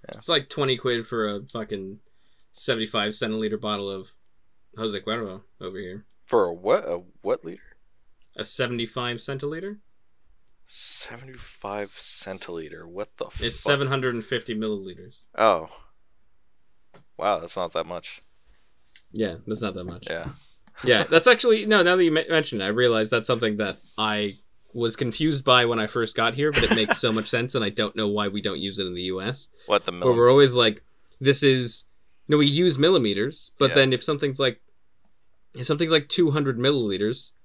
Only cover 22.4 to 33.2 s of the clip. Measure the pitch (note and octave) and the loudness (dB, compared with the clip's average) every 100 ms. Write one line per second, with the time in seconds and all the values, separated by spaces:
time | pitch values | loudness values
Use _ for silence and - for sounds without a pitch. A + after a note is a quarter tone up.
22.4 | D3+ A2 F#2+ A2 B2 A2+ G#2+ A#2+ A2 A#2+ | 0 -2 -2 4 4 4 2 0 2 0
23.4 | A#2 G#2 G2+ F2+ - - G#2+ G#2 G#2 A#2+ | 0 0 -4 -6 -12 -4 -2 0 -4 -6
24.4 | - - _ B2 A#2 - B2+ G#2+ D3+ C#3+ | -20 -20 _ -2 -2 0 -4 0 0 0
25.4 | C3 B2 A#2+ A2+ G#2+ A#2+ A2+ - A2+ B2+ | 4 6 6 0 -2 -2 -2 0 0 0
26.4 | D3+ C#3+ - A3 A2 - A#2+ A2 G#2+ A#2+ | 0 2 2 2 2 2 2 0 -2 -2
27.4 | A#2+ B2+ G#2 G2+ G#2+ - G#2+ G#2 G2+ G2+ | -2 -2 -2 -2 -4 -2 -2 0 -2 -2
28.4 | G2+ D#2+ G2 F#2+ F#2+ F2+ F#2 F#2 G2 C#3 | -4 -4 -6 -4 -6 -4 -6 -4 -6 -8
29.4 | - - - G#2 - F2+ B2+ A#2 A#2+ C3+ | -12 -18 0 0 0 -2 2 6 8 8
30.4 | C#3 B2 A2+ G#2 - _ _ - C3+ B2+ | 8 6 2 2 -14 _ _ 0 2 4
31.4 | C#3 C3 A#2+ - - - - - - D3 | 4 4 0 -6 -10 -20 -20 -20 0 4
32.4 | C#3+ C#3+ F3+ C3+ D#3 F#3 A2 G2 | 4 4 2 4 4 4 2 0